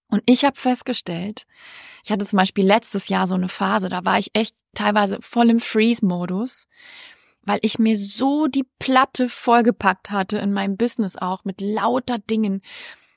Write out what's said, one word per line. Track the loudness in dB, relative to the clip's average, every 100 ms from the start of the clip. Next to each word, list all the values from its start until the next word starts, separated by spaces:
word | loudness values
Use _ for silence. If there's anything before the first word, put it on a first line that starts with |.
| -4
Und | 0 4
ich | 4
hab | 4 0
festgestellt, | -2 -2 -4 -6 -6 -8 -8 -10 -16 _ -20 -20 -20 -14
ich | -4
hatte | -2 0
zum | 2
Beispiel | 2 2 4
letztes | 4 2 -2 -2
Jahr | -2 0
so | -2
eine | -2
Phase, | -2 -2 -2 -2
da | -4
war | 0 0
ich | 0
echt | -2 -4 -8 _ -4
teilweise | 0 2 0 -2
voll | -4 2 4
im | 4
Freeze-Modus, | 2 2 2 4 0 0 -2 -4 -4 -6 -10 _ -20 -20 -20 -20 _ _
weil | -4 -2
ich | 0 2
mir | 2 2
so | 0 0 0 2 0
die | 0 -4 -6
Platte | 0 2 2 0 -2
vollgepackt | -2 2 4 4 2 0 0 -4
hatte | -4 -2 -2
in | -2
meinem | -2 -2 0
Business | -2 0 -2 -2
auch | -4 -4 -6
mit | -6
lauter | -4 -2 0 0 -2 -6
Dingen, | -2 0 0 -2 -8 -20 -20 -20 _